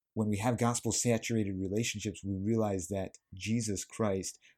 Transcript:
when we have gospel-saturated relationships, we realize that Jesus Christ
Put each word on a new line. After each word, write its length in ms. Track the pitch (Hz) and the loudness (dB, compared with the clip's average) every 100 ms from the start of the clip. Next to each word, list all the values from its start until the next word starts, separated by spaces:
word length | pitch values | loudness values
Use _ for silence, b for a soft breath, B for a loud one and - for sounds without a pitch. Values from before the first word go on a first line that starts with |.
| _ | _
when 120 | 110 107 | -2 0
we 100 | 101 | 2
have 200 | 127 113 | 2 2
gospel-saturated 960 | 120 120 117 - 120 110 - 113 98 | 2 2 0 2 2 2 2 0 0
relationships, 680 | 95 95 104 117 104 107 - | -2 0 0 0 -2 -4 -4
we 120 | 98 | -4
realize 520 | 95 104 113 107 95 82 | -2 2 2 2 0 -2
that 300 | 98 92 - _ | -4 -4 -10 _
Jesus 520 | 92 98 117 107 95 | -6 0 0 0 -2
Christ 540 | - - 107 95 - - b | -4 -2 0 0 -2 -10 b